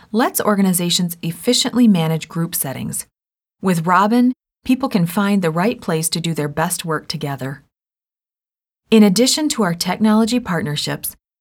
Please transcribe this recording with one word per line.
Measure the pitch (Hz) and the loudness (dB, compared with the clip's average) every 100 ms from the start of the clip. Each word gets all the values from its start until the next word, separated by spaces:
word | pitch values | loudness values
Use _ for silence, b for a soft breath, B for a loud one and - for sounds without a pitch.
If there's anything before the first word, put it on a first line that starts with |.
| B | B
lets | 208 294 - | -2 0 0
organizations | - 202 190 180 175 170 175 - | 0 2 2 2 0 -2 -2 -6
efficiently | 165 165 - 247 - 233 240 | -8 -6 0 0 0 4 4
manage | 185 160 160 - | 4 2 -2 -4
group | 170 165 | -6 -6
settings. | 170 139 127 - - - _ _ _ _ _ | -4 -6 -8 -8 -8 -12 _ _ _ _ _
With | 185 175 165 | -2 0 2
Robin, | 180 208 240 247 254 _ _ | 4 4 4 2 0 _ _
people | - 254 269 | -2 0 0
can | 214 170 | 0 0
find | 196 202 202 | 0 0 2
the | 175 | 0
right | 160 196 247 | 0 -2 -2
place | - 160 160 | -4 -4 -2
to | 170 | -4
do | 165 | -4
their | 160 147 | -4 -4
best | 147 170 - | -2 -4 -4
work | 170 156 - | -6 -6 -6
together. | 156 143 139 131 143 _ _ _ _ _ _ _ _ _ _ _ _ - | -8 -6 -6 -8 -10 _ _ _ _ _ _ _ _ _ _ _ _ 2
In | 226 | 6
addition | 208 190 262 285 302 | 6 4 2 0 -2
to | 294 | 0
our | 196 | -2
technology | 170 180 185 214 214 226 247 | -2 -4 0 2 2 2 0
partnerships, | 247 175 151 147 - 147 - - _ _ | -2 -4 -4 -6 -6 -6 -8 -14 _ _